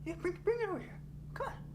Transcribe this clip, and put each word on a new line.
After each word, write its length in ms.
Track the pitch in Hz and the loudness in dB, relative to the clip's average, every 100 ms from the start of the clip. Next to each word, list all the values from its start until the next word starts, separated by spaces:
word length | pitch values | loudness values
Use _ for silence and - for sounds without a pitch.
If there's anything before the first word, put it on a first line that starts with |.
Yeah, 80 | 320 339 | -2 0
bring, 120 | 359 349 | 0 2
bring 140 | - 480 | 4 6
it 60 | 427 | 4
over 100 | 339 | 2
here. 200 | - - - - - | -2 -8 -8 -8 -8
Come 120 | - 539 | -2 -2
on. 240 | - - | -2 -8